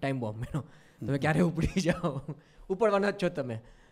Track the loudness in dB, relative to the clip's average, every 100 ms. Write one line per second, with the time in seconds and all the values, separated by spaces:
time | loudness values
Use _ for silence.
0 | -4 -2 -4 -6 -6 -6 -8 -14 -20 -8
1 | -4 0 2 4 2 2 0 2 0 0
2 | -2 -4 -8 -12 -16 -18 -6 2 4 4
3 | 2 0 -2 -2 -4 -8 -10 -20 -20